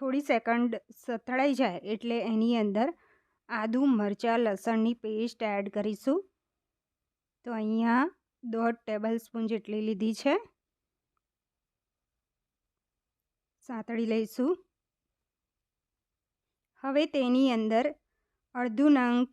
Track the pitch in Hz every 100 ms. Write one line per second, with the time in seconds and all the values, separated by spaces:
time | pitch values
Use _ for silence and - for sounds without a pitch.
0 | 269 269 285 233 226 233 240 226 _ -
1 | - 226 - 254 285 254 233 175 202 214
2 | 233 233 214 220 226 233 208 202 277 -
3 | _ _ _ _ - 226 220 247 277 220
4 | 208 202 233 233 220 196 233 226 226 233
5 | 220 214 233 - 214 202 202 208 208 202
6 | 269 349 381 _ _ _ _ _ _ _
7 | _ _ _ _ 240 220 214 226 233 247
8 | 330 - _ _ 240 226 233 233 - 214
9 | 220 226 - 226 220 220 208 214 214 196
10 | 220 214 277 392 440 _ _ _ _ _
11 | _ _ _ _ _ _ _ _ _ _
12 | _ _ _ _ _ _ _ _ _ _
13 | _ _ _ _ _ _ - 226 226 233
14 | 226 226 214 - 262 349 _ _ _ _
15 | _ _ _ _ _ _ _ _ _ _
16 | _ _ _ _ _ _ _ - 269 285
17 | 311 285 247 254 269 226 220 226 294 -
18 | _ _ _ _ _ 254 247 220 302 277
19 | 247 240 247